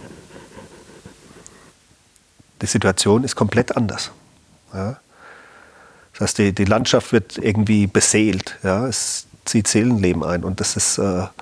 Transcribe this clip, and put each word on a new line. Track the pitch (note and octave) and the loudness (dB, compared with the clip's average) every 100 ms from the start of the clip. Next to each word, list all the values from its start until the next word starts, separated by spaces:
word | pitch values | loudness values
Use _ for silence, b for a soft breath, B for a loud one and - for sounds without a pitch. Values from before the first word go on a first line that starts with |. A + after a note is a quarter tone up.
| B B B B B B B B B B - - - - - - - _ _ _ _ _ _ _ _ _ | B B B B B B B B B B -20 -20 -20 -20 -20 -20 -20 _ _ _ _ _ _ _ _ _
Die | G#2+ | -2
Situation | A2 G2 F#2+ G2+ A2 | 2 2 2 4 4
ist | C3+ - | 2 0
komplett | G#2 A#2 A#2 - | 0 2 0 0
anders. | A2 - - - _ _ _ _ _ | -2 -4 -10 -14 _ _ _ _ _
Ja? | F#2+ G2 C3+ _ B B B B B B B B B B | -8 -8 -8 _ B B B B B B B B B B
Das | - | -6
heißt, | G#2 - | -4 0
die, | G2+ | 0
die | F#2+ G2 | 2 2
Landschaft | G#2+ C3 B2 - | 2 2 0 2
wird | A#2 - - | 0 0 -4
irgendwie | A2+ G#2 G#2+ G#2+ G2 | -2 0 2 2 2
beseelt. | G2+ - G#2 G#2+ F#2 - - | 2 2 2 2 0 -6 -6
Ja? | G2 F#2+ B2+ | -2 -2 -2
Es | - - - - - - | -4 -6 -8 -12 -14 -2
zieht | A#2 G#2 | 0 2
Seelenleben | G#2 A#2+ A2+ F#2 E2+ | 2 2 2 2 0
ein | D2+ F2 | -2 -2
und | F#2 F#2+ | -4 -4
das | - - | -4 -2
ist, | - - | -2 0
äh, | G2 F2+ F#2 - | -2 -2 -4 -10